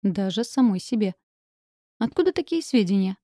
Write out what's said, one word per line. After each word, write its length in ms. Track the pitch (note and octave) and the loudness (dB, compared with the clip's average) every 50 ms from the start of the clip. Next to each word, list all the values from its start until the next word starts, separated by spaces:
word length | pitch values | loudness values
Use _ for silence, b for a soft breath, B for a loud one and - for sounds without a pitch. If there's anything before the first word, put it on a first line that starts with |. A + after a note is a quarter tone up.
даже 420 | - G3 F3 G3 G3 F#3+ E3+ G3 A#3+ | -2 -2 -2 -2 -4 -4 -2 -4 -6
самой 340 | - - - B3+ A#3 G3 F3+ | -4 0 2 2 4 2 0
себе. 380 | - - - A3 G#3+ F#3 F3+ _ _ _ _ _ _ _ _ _ _ _ _ _ _ _ _ _ | -4 -4 -2 -2 -2 -2 -4 _ _ _ _ _ _ _ _ _ _ _ _ _ _ _ _ _
Откуда 340 | A3+ A#3 - - F4 F#4 | -6 -4 0 2 0 2
такие 300 | F#4 - D4+ - E4+ E4 | 2 -2 -4 -2 -4 -4
сведения? 540 | D#4 - - B3 G3+ F3 G3 G3 F#3+ F#3 G3 _ | -4 2 2 2 2 4 2 0 0 0 -4 _